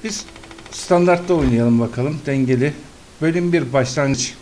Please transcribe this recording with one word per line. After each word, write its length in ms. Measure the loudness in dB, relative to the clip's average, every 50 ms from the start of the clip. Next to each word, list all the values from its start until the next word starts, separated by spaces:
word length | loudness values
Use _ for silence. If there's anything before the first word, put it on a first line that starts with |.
| -8
Biz 220 | -8 -8 -8 -12 -14 -18 -20 -20 -20 -20 -20 -18 -16
standartta 600 | -14 -14 -2 2 2 4 6 4 4 2 2 0 0
oynayalım 460 | 2 2 2 2 4 4 4 4 2
bakalım, 420 | 2 0 -2 -4 -4 -4 -4 -4 -4
dengeli. 480 | -4 -2 0 2 2 2 2 0 -2 -2 -6 -16 -20 -20 -20 -20 -20 -10 -2
Bölüm 320 | -2 0 0 0 0 2 0
bir 200 | 0 0 2 0
başlangıç. 600 | 0 0 0 -2 -2 0 0 0 -2 -4 -8 -8 -14